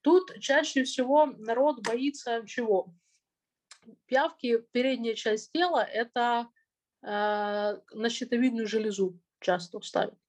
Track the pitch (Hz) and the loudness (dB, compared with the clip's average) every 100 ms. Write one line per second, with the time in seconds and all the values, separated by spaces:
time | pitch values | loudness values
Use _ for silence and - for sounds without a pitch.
0 | 285 359 359 208 - 277 302 277 254 - | 6 4 4 -12 0 2 2 -2 -2 -2
1 | 247 294 294 208 214 233 294 247 214 233 | 2 4 4 0 -4 2 2 2 -4 -2
2 | 277 277 247 233 214 - 226 190 - _ | -2 -4 -6 -6 -4 -4 2 2 0 _
3 | _ _ _ _ _ _ _ - 226 - | _ _ _ _ _ _ _ -20 -20 -20
4 | _ 262 320 - 240 233 233 240 262 247 | _ 0 0 -2 0 0 0 -2 0 -2
5 | 233 220 226 214 - 320 359 294 208 214 | -4 -4 -2 -4 -4 -2 0 2 0 -2
6 | 233 247 240 233 233 _ _ _ _ _ | -4 0 0 0 -4 _ _ _ _ _
7 | - 208 208 208 208 208 208 208 _ 220 | -6 -2 0 0 -2 -2 -2 -4 _ -4
8 | 233 233 247 240 254 226 214 220 220 196 | -4 -4 -4 0 0 0 -2 -2 -2 0
9 | 185 - _ _ - 180 175 208 - - | -2 -2 _ _ -2 -2 -4 -14 -6 -4
10 | - _ | -4 _